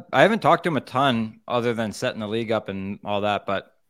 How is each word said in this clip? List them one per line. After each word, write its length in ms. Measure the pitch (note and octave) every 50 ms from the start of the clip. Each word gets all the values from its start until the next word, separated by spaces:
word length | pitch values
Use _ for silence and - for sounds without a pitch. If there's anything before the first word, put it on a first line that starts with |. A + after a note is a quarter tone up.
| - -
I 100 | - C3
haven't 180 | D3+ G3 A3+ G#3
talked 240 | - C#3+ E3+ - -
to 40 | F3+
him 80 | D#3
a 40 | -
ton 600 | - - - B2+ C#3+ C#3 A#2+ A2+ A2 A2 - - -
other 280 | - A#2+ B2 A#2 A#2+ A2+
than 180 | A2+ A2+ G#2
setting 280 | G2+ - C3 B2 - G#2
the 80 | G#2+ G2+
league 220 | A2 A#2 A#2 G#2+
up 160 | A2+ G#2+ - -
and 300 | G2 G2 F#2+ G2 G2+ - -
all 180 | G2+ G#2 G2+
that, 240 | G#2 G#2 G2+ G2 -
but, 260 | - G2 F#2 - _ _ _ _